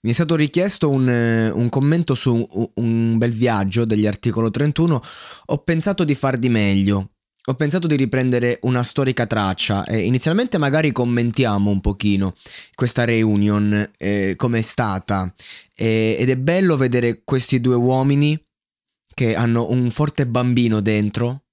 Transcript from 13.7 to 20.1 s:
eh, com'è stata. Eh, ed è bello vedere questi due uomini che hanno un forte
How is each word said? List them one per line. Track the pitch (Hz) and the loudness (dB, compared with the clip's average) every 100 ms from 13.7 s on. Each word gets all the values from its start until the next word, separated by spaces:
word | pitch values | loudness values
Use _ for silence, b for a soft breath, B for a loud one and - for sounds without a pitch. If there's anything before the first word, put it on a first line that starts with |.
| 104 104 _ | 0 -2 _
eh, | 98 101 98 95 | -4 -2 -2 -2
com'è | 123 117 | -2 -2
stata. | 110 - 113 95 - 98 92 - B B B | -2 -2 -2 -4 -4 -4 -4 -10 B B B
Eh, | - 113 110 110 110 | -6 -2 0 0 0
ed | 123 | 0
è | 127 | 0
bello | 135 180 185 147 | 0 2 2 2
vedere | 127 123 120 113 | 2 2 0 -4
questi | - 135 123 127 | -4 -4 0 0
due | 123 123 | 2 2
uomini | 123 131 135 143 147 156 _ _ _ _ _ _ _ | 2 2 2 2 2 -2 _ _ _ _ _ _ _
che | - 120 | -2 0
hanno | 98 117 117 113 | 0 0 0 0
un | 127 123 | 0 0
forte | - 151 | 0 -2